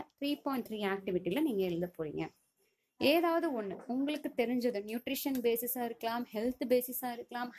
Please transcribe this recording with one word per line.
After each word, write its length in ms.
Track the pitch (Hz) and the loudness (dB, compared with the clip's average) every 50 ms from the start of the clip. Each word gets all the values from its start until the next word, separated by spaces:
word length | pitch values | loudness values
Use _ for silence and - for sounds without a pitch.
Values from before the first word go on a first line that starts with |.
| 294 - _ | -4 -8 _
த்ரீ 160 | _ 285 285 294 285 | _ -2 -2 -2 -2
பாயிண்ட் 260 | - 285 269 247 226 - | -2 -2 -2 -2 -2 -4
த்ரீ 140 | 220 208 208 | -4 -2 0
ஆக்டிவிட்டியில் 560 | 196 196 196 196 196 180 175 185 175 185 277 | 0 0 0 -2 -2 -2 0 0 0 2 2
நீங்க 220 | 320 302 220 196 190 180 | 2 2 2 2 2 2
எழுத 180 | 170 165 175 170 - | 2 0 -2 -2 -4
போறீங்க. 320 | - 160 151 143 156 160 - - _ _ _ _ _ _ _ _ _ _ _ _ _ | -6 -6 -4 -4 -4 -6 -6 -8 _ _ _ _ _ _ _ _ _ _ _ _ _
ஏதாவது 500 | - 262 302 349 330 339 330 339 320 330 269 | 4 6 6 6 6 4 2 2 2 2 0
ஒண்ணு 240 | 226 208 196 185 - - - | -2 -2 -4 -6 -8 -6 -4
உங்களுக்கு 440 | 247 262 277 285 302 294 - - - - | -2 0 0 0 0 -2 -4 -4 0 0
தெரிஞ்சது, 440 | 233 226 254 247 226 247 202 202 202 | 0 2 2 2 2 2 0 0 -2
nutrition 560 | 214 220 240 - 254 277 269 - 285 269 254 | -4 -6 -6 -4 -4 -4 -2 -2 -2 -2 2
பேசிஸா 420 | 226 233 226 233 240 240 - 254 240 | 2 2 2 2 0 -2 -4 -2 -4
இருக்கலாம், 440 | 233 233 - - 226 226 240 247 - - | -4 -4 -4 -4 -2 -2 -2 -4 -4 -4
health 320 | 208 220 254 254 - 294 226 | -2 -2 -2 -2 -2 2 4
பேசிஸா 420 | 247 247 247 - 247 - 262 247 | 4 4 4 0 -4 -6 -6 -6
இருக்கலாம், 380 | 240 233 240 - 240 240 - 247 - | -6 -8 -10 -10 -8 -6 -6 -6 -4